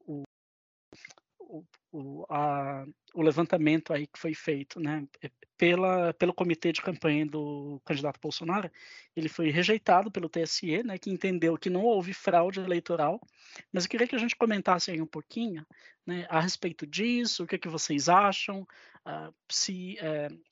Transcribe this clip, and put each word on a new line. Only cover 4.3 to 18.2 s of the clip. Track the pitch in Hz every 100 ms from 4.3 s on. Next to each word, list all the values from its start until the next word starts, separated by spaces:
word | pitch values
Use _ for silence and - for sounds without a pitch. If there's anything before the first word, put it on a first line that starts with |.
| 156
feito, | - 143 139 -
né, | 151 156 139 _
é, | 147 - - -
pela, | 175 175 185 185 170
pelo | 156 180
comitê | 175 180 160 170
de | 160
campanha | - 165 160 147 151
do | 151 147 143 143 143
candidato | - 147 143 135
Bolsonaro, | 156 - 165 196 180 - - - - -
ele | 156
foi | - 160
rejeitado | 151 180 220 - 180 208
pelo | 196 165
T | -
S | 160 - 180
E, | 160
né, | 240 190
que | -
entendeu | 185 190 180 165 160
que | 196
não | 180
houve | 226 214 175
fraude | 196 - 170 180 190
eleitoral, | 185 175 - 170 151 202 - _ - - -
mas | 190
eu | 175
queria | 233 247
que | 262
a |
gente | 233 -
comentasse | 233 208 190 180 -
aí | 165
um | 160
pouquinho, | 156 - - 233 165 156 _ - _ -
né, | 175 170
a | 160
respeito | 175 - 180 160 147
disso, | 156 226 240 233 -
o | 170
que | 185
é |
que | 180
vocês | 160 - 147 151
acham, | 180